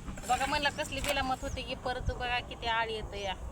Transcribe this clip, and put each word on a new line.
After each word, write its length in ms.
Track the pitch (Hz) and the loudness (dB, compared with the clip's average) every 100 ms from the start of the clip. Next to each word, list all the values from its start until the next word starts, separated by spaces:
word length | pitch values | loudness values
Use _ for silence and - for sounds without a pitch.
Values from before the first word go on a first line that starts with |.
| - - - | -6 -6 0
बघा 160 | 247 269 | 2 4
म्हणलं 240 | 302 285 | 4 2
कसली 300 | 285 302 269 | 2 -2 0
बिलामत 380 | 269 277 262 254 | 2 2 2 0
होती 200 | 277 262 | 0 -4
की 140 | 240 262 | -4 -4
परत 360 | 262 247 254 | -2 0 0
बघा 280 | 247 247 247 | 0 0 0
किती 260 | 247 254 233 | -2 -4 0
आळ 240 | 226 226 | 2 2
येतं 260 | 220 214 202 | 0 -4 -4
या. 200 | 196 185 - | -4 -4 -6